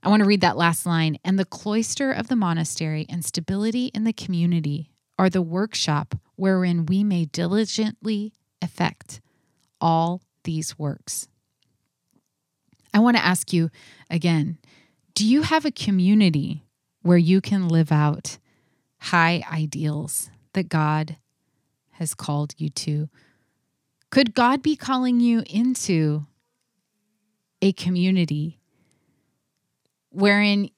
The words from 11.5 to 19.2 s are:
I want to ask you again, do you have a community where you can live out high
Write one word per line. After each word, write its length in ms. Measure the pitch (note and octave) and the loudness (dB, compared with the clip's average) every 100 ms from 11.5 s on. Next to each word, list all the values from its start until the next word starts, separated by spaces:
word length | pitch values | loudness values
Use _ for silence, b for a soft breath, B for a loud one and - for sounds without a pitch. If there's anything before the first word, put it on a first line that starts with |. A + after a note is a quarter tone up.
| _ _ _ _ _ _ _ _ _ _ _ _ _ _ | _ _ _ _ _ _ _ _ _ _ _ _ _ _
I 80 | G#3 | 2
want 160 | A#3 A#3+ | 4 4
to 80 | |
ask 280 | - F3+ - | 2 0 0
you 180 | F3 E3 B B B B | 0 0 B B B B
again, 500 | E3 F3 E3 D3 D#3+ b b b b b | -2 0 0 0 -6 b b b b b
do 120 | - G#3+ | -4 2
you 160 | C4+ | 2
have 220 | D#4 D#4+ | 2 0
a 80 | D4+ | 0
community 920 | - - F#3+ F3+ G#3+ G3 D3+ - D3+ _ _ _ _ | -4 -2 2 4 6 4 2 -2 -8 _ _ _ _
where 160 | F3 F3 | 4 4
you 220 | E3 F#3+ | 6 2
can 260 | - G3+ F3 | 2 -2 2
live 240 | E3 D#3 | 2 4
out 480 | D3+ D3+ D3 - - _ _ _ _ _ _ | 2 2 -2 -8 -16 _ _ _ _ _ _
high 440 | - F3 | -2 2